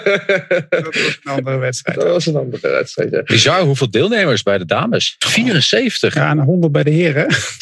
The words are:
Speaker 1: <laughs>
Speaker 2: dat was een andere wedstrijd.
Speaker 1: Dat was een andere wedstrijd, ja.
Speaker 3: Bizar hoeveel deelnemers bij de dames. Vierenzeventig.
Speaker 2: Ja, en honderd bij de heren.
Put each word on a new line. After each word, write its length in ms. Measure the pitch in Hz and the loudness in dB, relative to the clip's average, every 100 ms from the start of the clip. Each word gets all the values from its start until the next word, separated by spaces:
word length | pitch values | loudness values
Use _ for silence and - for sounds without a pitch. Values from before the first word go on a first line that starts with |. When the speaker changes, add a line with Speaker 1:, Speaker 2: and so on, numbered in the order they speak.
| 196 196 - | 0 0 0
Speaker 1:
<laughs> 400 | 190 - 180 - | -2 0 -2 0
Speaker 2:
dat 140 | 170 | -4
was 340 | 160 - 151 147 | -2 -4 -4 -4
een 100 | 139 | -6
andere 240 | 139 131 131 | -4 -2 -2
wedstrijd. 420 | 127 120 - - | -4 -4 -6 -2
Speaker 1:
Dat 80 | 180 | 0
was 180 | 175 165 | 0 0
een 100 | 147 | -2
andere 320 | 131 107 - | -4 -4 -2
wedstrijd, 400 | 67 - - - | -2 -2 -4 -2
ja. 120 | - | -2
Speaker 3:
Bizar 380 | - 113 139 180 | 0 2 2 2
hoeveel 280 | 160 139 123 | 2 2 0
deelnemers 520 | 110 190 233 170 113 | 0 2 2 0 0
bij 160 | - 101 | 0 0
de 60 | |
dames. 520 | 87 110 226 110 - - | 0 -2 0 -2 -2 -4
Vierenzeventig. 960 | - - 240 165 - 214 254 - - | -2 0 2 2 2 2 0 0 0
Speaker 2:
Ja, 160 | 147 147 | 0 0
en 80 | 151 | 2
honderd 340 | 139 180 165 | 2 2 2
bij 100 | 151 | 2
de 80 | 147 | 2
heren. 360 | 156 175 139 - 117 - - | 2 2 0 0 -2 -4 -4